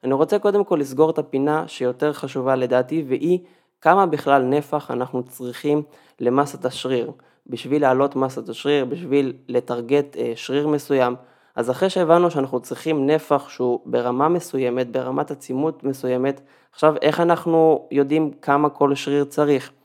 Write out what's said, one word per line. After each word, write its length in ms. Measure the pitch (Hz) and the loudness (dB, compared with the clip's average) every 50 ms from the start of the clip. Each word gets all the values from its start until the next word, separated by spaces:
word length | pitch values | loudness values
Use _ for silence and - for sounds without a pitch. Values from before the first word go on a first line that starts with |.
| - | 0
אני 100 | 127 135 | 0 2
רוצה 260 | 135 156 160 208 208 | 2 2 2 0 0
קודם 240 | 202 208 196 208 196 | 2 2 2 2 2
כל 120 | - 180 | 2 0
לסגור 340 | 156 143 135 131 131 156 156 | 0 0 -4 2 2 2 2
את 80 | 160 | 2
הפינה 500 | - 143 - - 135 139 147 151 156 170 | -2 -4 -4 -2 -2 0 0 0 -2 -4
שיותר 460 | 165 - - 131 123 123 127 147 151 143 | -6 -8 -4 -4 -4 -2 -2 -2 -2 -2
חשובה 420 | - - 135 131 135 127 135 131 | -4 -10 -8 -6 -4 0 0 0
לדעתי, 500 | 131 127 120 123 127 127 127 151 165 151 | 0 0 0 0 0 0 0 -4 -6 -2
והיא 320 | 131 131 - - 165 180 180 175 - _ _ _ _ _ _ | -2 -2 -2 2 0 0 0 -2 -10 _ _ _ _ _ _
כמה 240 | - 160 170 202 196 | 2 4 4 4 4
בכלל 380 | 175 151 147 - 143 139 139 127 | 2 0 -2 0 2 2 2 4
נפח 480 | 127 135 147 147 - - 147 - - | 2 0 -2 -2 -2 -6 -6 -6 -6
אנחנו 320 | 127 120 123 131 - 127 123 | -6 -6 -6 -6 -6 -8 -8
צריכים 600 | - - - 127 123 120 - - 147 147 151 147 147 - - _ _ _ _ | -8 -12 -14 -12 -12 -12 -6 -2 0 0 0 -2 -6 -16 -20 _ _ _ _
למסת 460 | 117 120 123 135 143 143 - - - | -2 0 2 2 0 0 -4 -6 -6
השריר, 460 | 135 131 - - 131 131 120 117 - - - _ _ _ _ _ | -6 -6 -4 -4 -2 -2 -2 -2 -4 -10 -16 _ _ _ _ _
בשביל 340 | - 127 117 - 127 139 151 | -12 -12 -10 -6 -2 0 2
להעלות 340 | 147 131 127 131 139 139 139 | 2 2 4 4 2 0 0
מסת 340 | 135 131 131 131 127 113 95 | -2 -2 -2 -4 -8 -10 -10
השריר, 360 | 113 - - 143 147 143 135 | -12 -6 -2 0 0 0 0
בשביל 480 | 123 113 - 180 143 135 143 139 131 123 - _ | -2 -6 -8 -4 0 0 2 2 0 -4 -10 _
לטרגט, 720 | - 123 123 123 - 127 120 120 117 139 143 139 143 - | -2 -2 -2 -2 -2 -6 -6 -2 0 0 0 0 -2 -6
אה, 160 | - 120 120 117 | -6 -6 -6 -6
שריר 320 | 113 - - 131 143 147 | -8 -8 -4 -2 0 0
מסוים. 480 | 151 151 143 143 - 143 135 127 123 123 127 - _ _ _ _ _ _ | 0 0 -2 0 0 2 2 2 2 0 -4 -10 _ _ _ _ _ _
אז 160 | - 117 120 | -4 -2 -2
אחרי 180 | 127 - 180 190 | 0 0 0 0
שהבנו 420 | 185 190 180 156 165 175 175 175 | 2 0 4 4 4 4 4 2
שאנחנו 280 | - 147 135 131 135 127 | 0 0 -4 -2 -4 -6
צריכים 480 | - - 127 - - 160 156 147 135 | -6 -6 -12 -8 -4 -2 -2 0 2
נפח 420 | 139 156 156 151 - 151 139 - - | 2 2 0 2 0 -2 -2 -2 -6
שהוא 300 | - - 123 123 120 - - | -6 -4 0 0 0 -2 -4
ברמה 440 | - 123 123 120 123 123 131 143 160 | -2 -2 -2 0 0 0 0 2 2
מסוימת, 600 | 175 175 170 - - 135 131 123 123 127 127 120 | 0 0 -4 -4 -4 -2 -2 -2 -2 -2 -4 -2
ברמת 400 | 113 131 127 127 131 143 147 - | -4 -4 -4 -2 -4 -4 -4 -6
עצימות 520 | 147 139 - - 131 131 151 160 156 156 - | -8 -14 -8 -8 -4 -2 -2 -4 -4 -4 -6
מסוימת, 580 | 139 135 131 - 127 127 123 127 139 139 - - _ _ _ _ _ | -6 -6 -4 -4 -2 -2 0 0 -2 -4 -4 -12 _ _ _ _ _
עכשיו 240 | _ - - 156 151 - | _ 2 2 2 2 4
איך 180 | - 151 151 165 | 0 0 2 2
אנחנו 680 | 170 170 170 165 - 170 165 160 160 160 151 - - - | 2 2 2 2 2 0 2 4 6 6 4 2 0 -2
יודעים 400 | - 139 139 139 147 156 156 147 139 - | 0 0 2 2 2 0 0 -2 -4 -8
כמה 280 | - - 139 143 151 147 | -2 0 2 2 2 0
כל 260 | 143 - 147 139 139 | 2 2 2 2 2
שריר 280 | 139 - 139 143 143 143 | 0 -2 -2 0 0 0
צריך? 480 | 143 - - 151 147 143 131 - - _ _ | -2 0 0 2 2 2 0 0 -6 _ _